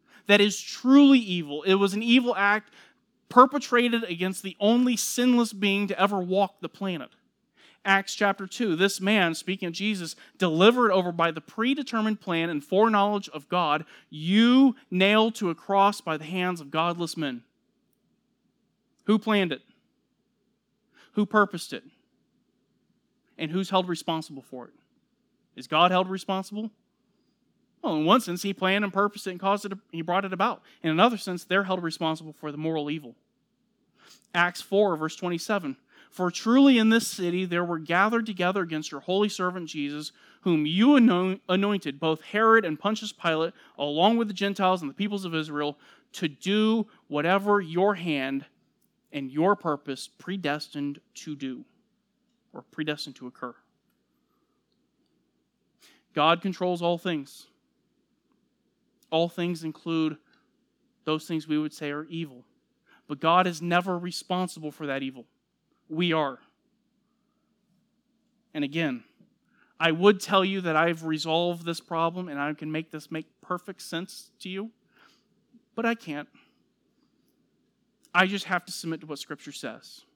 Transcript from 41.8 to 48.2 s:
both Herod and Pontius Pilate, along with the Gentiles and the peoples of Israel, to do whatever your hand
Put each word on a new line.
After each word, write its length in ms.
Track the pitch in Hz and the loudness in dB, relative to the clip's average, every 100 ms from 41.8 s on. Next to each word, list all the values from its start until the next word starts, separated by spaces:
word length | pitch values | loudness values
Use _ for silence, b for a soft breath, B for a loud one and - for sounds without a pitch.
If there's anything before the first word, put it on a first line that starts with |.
| 151 143 | -4 -4
both 220 | 160 160 | -2 -2
Herod 420 | - 214 220 226 | -4 2 6 6
and 140 | 180 151 | 4 -2
Pontius 340 | 202 214 214 | -2 -4 -6
Pilate, 420 | - 170 156 165 b b - | -6 -2 0 -2 b b -8
along 400 | 147 147 196 233 | -4 2 4 4
with 100 | 220 | 0
the 80 | |
Gentiles 460 | 185 202 196 185 185 | -2 -4 0 2 0
and 80 | 147 | -2
the 40 | |
peoples 300 | 131 202 202 | -6 -4 -4
of 100 | 185 | -6
Israel, 440 | 160 156 147 147 143 b b b | -6 -4 -4 -4 -6 b b b
to 140 | - 175 | -8 -6
do 600 | 139 185 208 220 226 208 b - | -6 -2 0 2 0 -2 b -8
whatever 540 | 147 160 196 202 202 | -4 0 0 2 0
your 340 | 165 170 196 | 0 0 0
hand 520 | 190 175 147 | 0 -2 -2